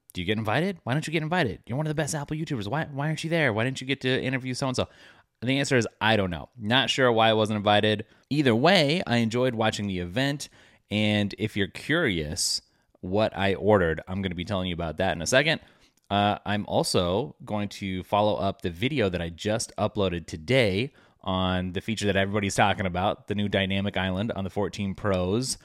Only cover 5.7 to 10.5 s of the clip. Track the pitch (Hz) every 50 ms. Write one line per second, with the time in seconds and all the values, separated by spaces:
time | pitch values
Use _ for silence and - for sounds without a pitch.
5.7 | 139 123 110 - - _ 104 110 113 107 98 90 82 76 62 - _ 120 107 104
6.7 | 120 135 123 113 - 143 131 123 117 110 113 113 110 110 110 104 110 107 98 104
7.7 | 104 104 104 107 107 104 107 - _ _ _ _ 139 151 147 127 110 113 131 170
8.7 | 196 185 151 139 156 185 - - 117 120 117 110 107 123 127 131 117 110 110 110
9.7 | 107 - 101 101 95 90 87 87 90 123 135 139 147 143 - -